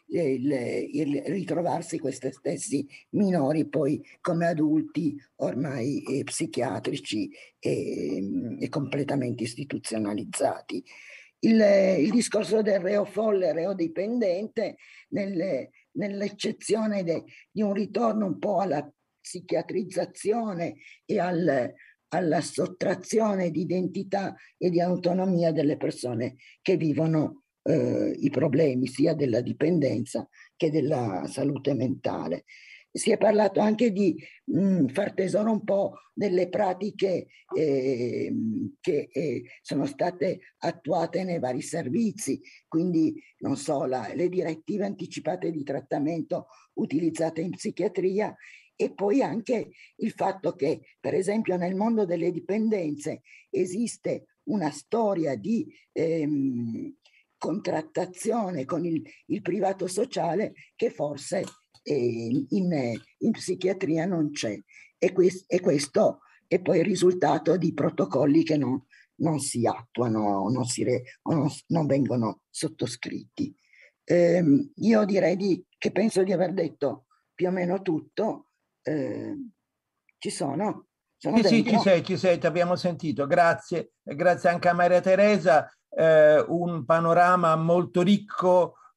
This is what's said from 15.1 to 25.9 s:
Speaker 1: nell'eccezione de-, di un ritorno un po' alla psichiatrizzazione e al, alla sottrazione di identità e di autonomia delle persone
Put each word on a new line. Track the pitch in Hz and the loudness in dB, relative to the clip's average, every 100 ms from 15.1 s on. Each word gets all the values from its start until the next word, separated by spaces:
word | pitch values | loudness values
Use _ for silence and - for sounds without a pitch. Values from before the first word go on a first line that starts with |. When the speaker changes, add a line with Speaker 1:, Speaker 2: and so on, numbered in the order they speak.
| - 101 190 - 123 117 _ _ | -6 -4 -2 -2 -4 -6 _ _
Speaker 1:
nell'eccezione | - 208 202 202 202 233 - - 220 220 202 | -8 -6 -4 -6 -4 -6 -6 -2 -2 0 -2
de-, | 170 160 - - _ | -2 -4 -4 -20 _
di | 180 | -4
un | 208 | -2
ritorno | 196 202 220 233 214 196 | -2 -2 0 0 0 -2
un | 147 | -2
po' | 208 185 | -2 0
alla | 190 143 - _ _ _ | 0 -2 -6 _ _ _
psichiatrizzazione | - 180 - 165 170 185 175 175 170 - 190 233 226 175 170 - - - | -16 -16 -4 -4 -2 -6 -4 -4 -6 -6 -4 -2 -2 -4 -6 -8 -20 -20
e | _ 208 | _ -2
al, | 175 170 160 135 120 - - _ _ | 0 0 2 2 0 -6 -20 _ _
alla | 160 180 156 | -2 2 0
sottrazione | - - 180 185 190 180 - 208 220 196 180 | -2 -4 -4 -2 -2 -2 0 0 2 0 0
di | 160 | -2
identità | 175 180 180 190 196 196 196 - - _ | -2 -2 -2 -4 -4 -4 -4 -10 -20 _
e | 180 | 0
di | 170 | 2
autonomia | 175 175 175 180 185 175 170 | 2 2 0 0 2 2 2
delle | 160 143 - | 2 2 0
persone | 143 | -2